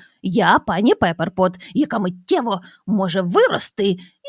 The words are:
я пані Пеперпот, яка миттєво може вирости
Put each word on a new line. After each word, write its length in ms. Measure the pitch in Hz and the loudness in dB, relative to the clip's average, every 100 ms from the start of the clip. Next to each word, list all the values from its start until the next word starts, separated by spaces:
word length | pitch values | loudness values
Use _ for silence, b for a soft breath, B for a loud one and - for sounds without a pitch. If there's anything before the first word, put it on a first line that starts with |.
| b b | b b
я 360 | - 180 175 285 | -4 0 2 2
пані 360 | 262 175 220 | 2 0 2
Пеперпот, 640 | 427 180 165 170 - 185 180 B | 2 0 -2 -6 0 -2 -2 B
яка 240 | 233 294 226 | -4 -2 -2
миттєво 640 | 185 180 - 349 233 190 b b - | -4 -6 -2 -2 0 -6 b b -4
може 340 | 208 190 185 | -2 0 -2
вирости 760 | 175 247 480 - - - 202 185 B B | 0 2 2 0 -6 -4 -2 -2 B B